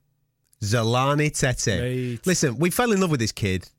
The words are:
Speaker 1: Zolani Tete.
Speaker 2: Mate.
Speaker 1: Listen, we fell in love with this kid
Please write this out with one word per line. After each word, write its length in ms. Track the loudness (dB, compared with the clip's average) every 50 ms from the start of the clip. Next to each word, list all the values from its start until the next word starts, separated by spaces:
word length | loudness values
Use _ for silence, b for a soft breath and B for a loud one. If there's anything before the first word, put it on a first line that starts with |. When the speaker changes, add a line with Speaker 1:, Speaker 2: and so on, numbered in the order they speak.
| _ _ _ _ _ _ _ _ _ _ _ -8 -4
Speaker 1:
Zolani 680 | -2 0 0 2 2 2 2 2 2 2 2 2 0 0
Tete. 440 | 0 0 0 0 0 -2 -2 0 0
Speaker 2:
Mate. 460 | -2 -4 -4 -4 -4 -6 -6 -4 -2
Speaker 1:
Listen, 300 | 0 0 2 2 0 0 0
we 120 | -2 0
fell 220 | 0 0 2 2 2
in 80 | 2
love 100 | 2 2
with 100 | 2 0
this 120 | 0 -2 -4
kid 360 | -2 -2 -2 -2 -2 -4 -8 _